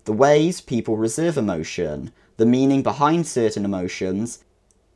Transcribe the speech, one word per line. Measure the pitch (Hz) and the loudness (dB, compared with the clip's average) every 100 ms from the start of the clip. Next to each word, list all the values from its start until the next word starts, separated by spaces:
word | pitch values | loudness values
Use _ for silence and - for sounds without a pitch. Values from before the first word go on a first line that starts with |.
| - | -6
the | 107 | 2
ways | 139 151 160 180 | 4 6 4 -2
people | - 123 110 110 | -4 -4 -2 -2
reserve | 113 117 165 151 | -2 0 -2 0
emotion, | 104 82 80 - 82 73 73 - _ - | -2 -2 -6 -6 -4 -6 -10 -16 _ 0
the | 113 | 2
meaning | 127 135 139 | 4 4 2
behind | 123 123 147 170 160 | 0 0 2 2 0
certain | - 110 107 101 | 0 -2 0 -4
emotions, | 95 90 - 95 95 117 - _ _ _ _ _ | -4 -6 -4 -4 -4 -6 -8 _ _ _ _ _